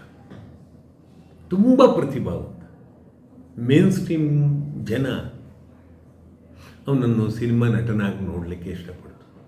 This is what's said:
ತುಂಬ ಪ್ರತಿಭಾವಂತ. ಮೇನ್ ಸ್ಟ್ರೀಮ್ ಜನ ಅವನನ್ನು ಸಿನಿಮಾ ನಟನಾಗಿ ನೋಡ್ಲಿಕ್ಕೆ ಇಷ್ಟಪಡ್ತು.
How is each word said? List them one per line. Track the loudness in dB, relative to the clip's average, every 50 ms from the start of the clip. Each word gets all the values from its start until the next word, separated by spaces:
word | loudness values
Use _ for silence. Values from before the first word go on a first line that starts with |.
| -20 -20 -20 -20 -20 -20 -20 -20 -20 -20 -20 -20 -20 -20 -20 -20 -20 -20 -20 -20 -20 -20 -20 -20 -20 -20 -20 -20 -8 -4
ತುಂಬ | 0 2 4 6 8 8 6
ಪ್ರತಿಭಾವಂತ. | 6 6 2 -2 -2 -4 -6 -4 -4 -6 -6 -8 -10 -14 -18 -20 -20 -20 -20 -20 -20 -20 -20 -20 -20 -20 -20 -20 -20 -20 -20 -20 -18 -10 -6
ಮೇನ್ | 0 4 4 6 6 4 2
ಸ್ಟ್ರೀಮ್ | 0 -2 -2 -2 0 0 2 2 2 2 2 2 0 -4 -6 -8 -8 -6
ಜನ | -4 -4 -2 -2 -2 -4 -6 -8 -10 -14 -16 -20 -20 -20 -20 -20 -20 -20 -20 -20 -20 -20 -20 -20 -20 -20 -20 -20 -20 -20 -20 -20 -20 -20 -20 -20 -20 -20 -12 -4 -2
ಅವನನ್ನು | 0 2 2 2 2 2 0 -2
ಸಿನಿಮಾ | -2 -4 -2 0 2 2 2 2
ನಟನಾಗಿ | 2 0 0 0 0 0 0 -2 -2 -4 -6
ನೋಡ್ಲಿಕ್ಕೆ | -6 -6 -8 -8 -8 -10 -10 -10 -10
ಇಷ್ಟಪಡ್ತು. | -12 -12 -12 -14 -16 -18 -20 -20 -20 -20 -20 -20 -20 -20 -20